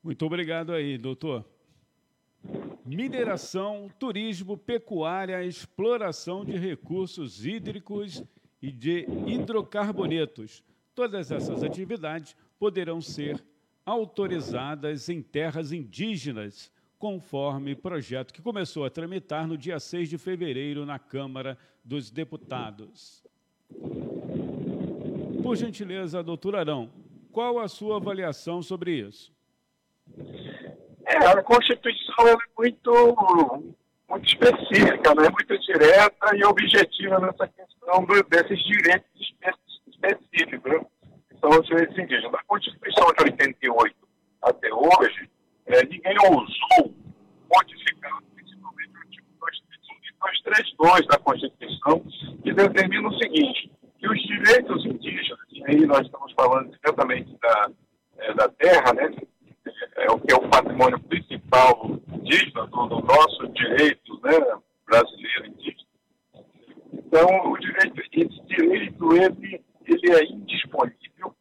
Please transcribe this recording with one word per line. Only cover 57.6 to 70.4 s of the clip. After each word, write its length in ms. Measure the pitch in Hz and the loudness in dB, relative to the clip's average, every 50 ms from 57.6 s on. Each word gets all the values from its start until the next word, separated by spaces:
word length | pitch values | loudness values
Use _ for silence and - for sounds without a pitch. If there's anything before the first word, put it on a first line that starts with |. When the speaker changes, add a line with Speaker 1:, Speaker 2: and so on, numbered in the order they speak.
| 104 101 - _ _ _ _ _ _ _ _ | 0 -2 -4 _ _ _ _ _ _ _ _
Speaker 2:
é, 160 | - - 110 107 | -10 -8 -6 0
da 160 | 104 131 123 | 0 0 0
terra, 440 | _ _ 156 175 180 165 131 123 117 | _ _ 6 6 6 6 6 2 2
né? 220 | 123 143 156 - - - _ _ _ _ _ _ _ _ - - - - - _ | 2 -2 -4 -4 -8 -16 _ _ _ _ _ _ _ _ -18 -14 -14 -16 -12 _
É, 100 | - - | -2 2
é 60 | - | 2
o 80 | - 123 | 2 0
que 140 | - 139 131 | 2 4 4
é 20 | |
o 140 | 127 123 - | 4 4 6
patrimônio 500 | - 131 127 127 123 127 127 127 127 - - | 4 4 4 2 2 4 4 4 4 0 -6
principal 920 | - 170 175 - _ - - _ - - 127 127 127 120 - - - - - - - - | -6 -6 -6 -6 _ -14 -14 _ 4 6 8 8 8 8 6 0 -8 -8 -10 -10 -12 -14
indígena, 540 | - - - - - - - - - - | -12 -2 0 2 2 2 0 -4 -10 -10
do, 200 | - - - - | -6 -4 -4 -2
do 120 | - 117 - | -2 -2 -4
nosso 480 | - - 135 151 151 - - - - - - | 2 6 6 6 6 6 2 -8 -10 -10 -4
direito, 640 | - - - - 139 151 151 - _ _ - - - | -4 -2 0 2 4 4 2 2 _ _ -20 -18 -6
né, 160 | - 135 156 160 143 123 110 - _ _ _ _ _ | 0 4 4 4 4 2 -2 -4 _ _ _ _ _
brasileiro 640 | - - 196 - - - - - - - - - | 4 4 4 4 4 -4 -16 -10 -8 -8 -8 -8
indígena. 400 | - - - - - - _ - _ _ _ _ _ _ _ _ _ _ - - _ _ _ _ _ - - _ - | -12 -20 -12 -12 -12 -12 _ -20 _ _ _ _ _ _ _ _ _ _ -20 -20 _ _ _ _ _ -20 -20 _ -18
Então, 580 | - - - - - 160 165 180 190 190 - - | -18 -18 -6 4 6 6 8 8 6 2 0 -2
o 80 | - | -4
direito, 440 | - - - - - - - - - | -4 -6 -6 0 0 0 0 0 -10
esse 400 | - - - 311 339 - - - - | -12 -4 0 0 0 0 -4 -14 -12
direito, 680 | - - 175 160 175 185 208 208 196 - - 170 165 165 | -6 0 2 2 2 2 0 -4 -8 -10 -4 2 4 4
ele, 480 | 175 185 190 - - - 196 190 - _ _ _ _ _ | 6 4 4 0 -2 -12 -14 -14 -14 _ _ _ _ _
ele 260 | - 339 339 - 180 | 0 0 2 4 6
é 140 | 175 160 - | 6 6 4
indisponível 1080 | - - - | 4 -6 -16